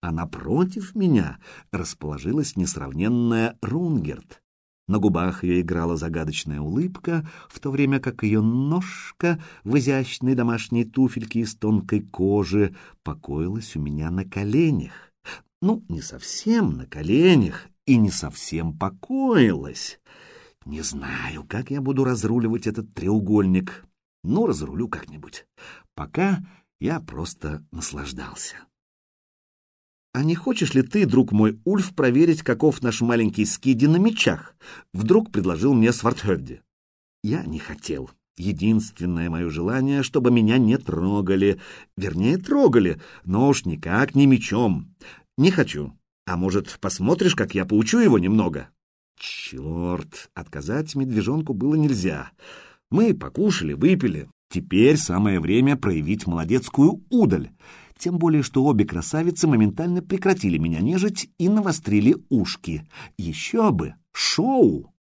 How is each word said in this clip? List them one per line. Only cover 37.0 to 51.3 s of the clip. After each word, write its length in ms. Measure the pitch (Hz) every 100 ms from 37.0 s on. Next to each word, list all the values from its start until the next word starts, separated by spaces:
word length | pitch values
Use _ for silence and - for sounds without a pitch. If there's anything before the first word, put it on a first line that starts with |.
| _ _
Я 200 | 104 151
не 160 | 190 -
хотел. 500 | - - - 71 65 _ _ _
Единственное 920 | 87 82 98 110 107 - 87 85 85
мое 200 | 82 85
желание, 520 | 76 87 127 135 139
чтобы 300 | 131 156 123
меня 260 | 120 107 123
не 200 | 113 135
трогали. 800 | - 78 92 104 92 95 98 95 - - - -
Вернее, 420 | 92 78 104 180
трогали, 640 | 185 285 254 117 90 80 - -
но 260 | - 98 139
уж 160 | 135 -
никак 500 | 78 82 98 135 139
не 100 | 139
мечом. 720 | 131 - 101 120 87 - _ - - _ -
Не 140 | 156
хочу. 460 | 185 139 76 73 - _ _ -
А 120 | 87
может, 420 | 92 95 - -
посмотришь, 560 | 98 - 95 175 180 -
как 180 | 101
я 120 | 101 92
поучу 340 | 107 110 233
его 180 | 220 113
немного? 520 | 90 110 90 73 - _ _ _ _ _
Черт, 1120 | - - - 76 73 82 87 90 78 - -
отказать 640 | - 82 73 71 123 156 139
медвежонку 580 | 135 110 98